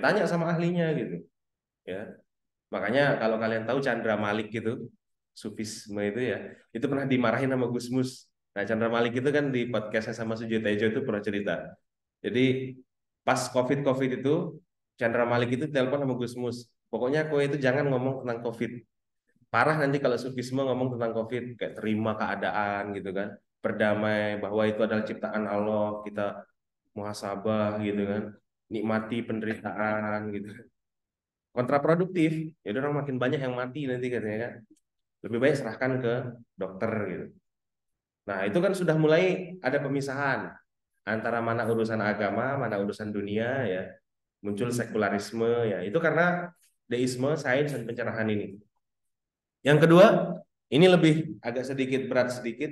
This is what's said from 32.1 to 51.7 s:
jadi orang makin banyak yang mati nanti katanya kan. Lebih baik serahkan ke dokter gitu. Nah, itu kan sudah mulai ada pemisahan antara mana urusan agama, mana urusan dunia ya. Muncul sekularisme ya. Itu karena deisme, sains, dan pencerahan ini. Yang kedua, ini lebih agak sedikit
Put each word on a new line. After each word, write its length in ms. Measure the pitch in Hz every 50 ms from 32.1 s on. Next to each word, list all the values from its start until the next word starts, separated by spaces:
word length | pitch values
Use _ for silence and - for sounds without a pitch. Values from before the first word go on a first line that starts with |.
| 180 175 156 160 156 160 160 - - _ -
jadi 120 | 98 104 131
orang 240 | 135 147 147 143 135
makin 120 | 143 131 123
banyak 200 | 127 127 151 147 135
yang 120 | 127 123
mati 280 | 123 127 127 127 151 143
nanti 240 | 127 127 123 127
katanya 300 | 123 123 110 107 107 107 107 120
kan. 60 | 123 - - - _ - _ _ _ _ _ _ _ _ _ -
Lebih 100 | - 117 117 127
baik 120 | 147 147 123
serahkan 320 | 117 110 110 - 131 127 131 127
ke 140 | 123 113 120 127 131 120 - - - _ _
dokter 360 | - 95 92 95 - 117 104 107 104 101 92
gitu. 160 | 87 80 71 73 - _ _ _ _ _ _ _ _ _ _ _ _ _ _ _ _ _ _ 101
Nah, 140 | 98 95 95
itu 120 | 101 - 175 175
kan 80 | 202 190
sudah 200 | 170 175 160 156 156
mulai 560 | 156 151 156 170 185 185 180 - - - - -
ada 200 | - 131 143 139
pemisahan 720 | 143 139 139 139 135 139 131 139 143 135 127 107 95 87 - - _ _ _ _ _ _ _ _ _
antara 360 | 101 110 110 113 117 117 117 113
mana 240 | 117 117 120 113
urusan 320 | 110 113 113 110 110 110 107
agama, 600 | 101 104 101 104 104 98 101 110 120 131 139 139
mana 200 | 123 110 104 101
urusan 300 | 101 101 101 - 107 107
dunia 540 | 101 101 101 101 104 110 113 120 131 139 127
ya. 180 | 98 92 92 95 92 - - _ _ _ _ _ _ _ _ -
Muncul 260 | 101 101 101 120 120
sekularisme 1000 | 120 120 110 - - 107 104 98 104 101 98 - 113 113 113 117 117 120 117 107
ya. 100 | 95 90
Itu 160 | 90 98 101
karena 560 | 165 165 160 147 156 175 175 175 175 175 - - _ _ _ _ _ _
deisme, 480 | - 120 123 127 123 127 123 127 143 160 156
sains, 340 | - 135 127 143 147 147 139
dan 100 | 120 - 113
pencerahan 380 | 117 120 113 107 104 113 110 107
ini. 320 | 107 101 95 98 98 104 - _ _ _ _ _ _ _ _ _ _ _ _ _ _ _ _ _ _ _ -
Yang 240 | 131 147 147 160 165
kedua, 480 | 165 175 196 226 - - - - - - - - _ _ _ _
ini 160 | 120 143 180
lebih 560 | 185 180 165 160 160 151 160 156 - - -
agak 240 | - 120 120 127 123
sedikit 400 | 135